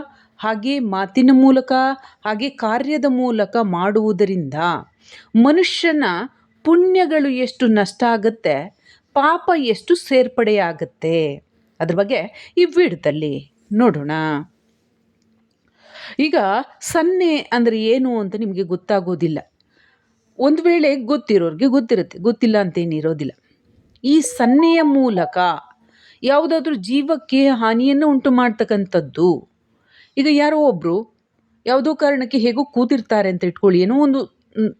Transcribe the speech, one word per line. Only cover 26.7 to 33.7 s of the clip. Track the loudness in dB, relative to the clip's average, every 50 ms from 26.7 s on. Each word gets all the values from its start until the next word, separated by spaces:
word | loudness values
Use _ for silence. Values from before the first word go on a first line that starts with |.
| -6
ಜೀವಕ್ಕೆ | -6 -6 -2 -2 -2 0 0 -4 -4 -4 -2 2 2 4 4
ಹಾನಿಯನ್ನು | 2 2 0 0 0 2 2 2 2 2 2 2
ಉಂಟು | 0 2 2 2
ಮಾಡ್ತಕ್ಕಂಥದ್ದು. | 2 2 2 0 0 -2 -2 -2 -2 -2 -2 -2 -2 -2 -2 -2 -2 0 2 2 2 0 -4 _ _ _ _ _ _ _ _ _ _ _ _ _ _ -2
ಈಗ | 0 2
ಯಾರೋ | 2 2 2 2 2 2
ಒಬ್ರು | 2 2 0 0 -2 -2 -2 -2 -4 -8 _ _ _ _ _ _ _ _ _ _ _
ಯಾವುದೋ | -2 0 0 0 -2 -2
ಕಾರಣಕ್ಕೆ | 0 0 0 0 0 -4 -2 -2 0
ಹೇಗೋ | 0 0 0 -2 -4
ಕೂತಿರ್ತಾರೆ | -2 -2 -2 0 0 0 -2 -2 -2 0 0 0 0
ಅಂತ | -2 -2 -4
ಇಟ್ಕೊಳ್ಳಿ, | -4 -4 0 2 2